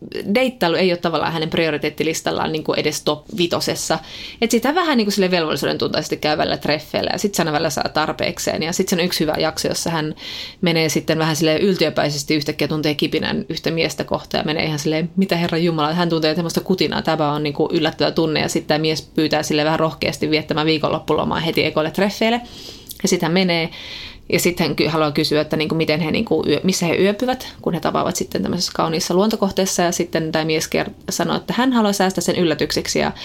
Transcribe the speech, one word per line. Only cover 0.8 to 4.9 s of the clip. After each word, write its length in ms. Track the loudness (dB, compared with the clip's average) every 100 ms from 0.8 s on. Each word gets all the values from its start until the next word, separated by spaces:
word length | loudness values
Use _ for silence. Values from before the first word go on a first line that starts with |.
| 2
ole 40 | 2
tavallaan 360 | 0 0 0
hänen 180 | -2 -2
prioriteettilistallaan 1040 | 0 2 0 -2 0 -2 0 -2 -2 -2
niin 120 | -2
kuin 140 | -2 0
edes 240 | 0 -2
top 220 | -2 -2 -4 -2
vitosessa. 600 | 0 0 -2 -4 -2 -4 -4 -16 -14 -4
Et 100 | 2
sit 140 | 2
hän 100 | 2
vähän 220 | 0 2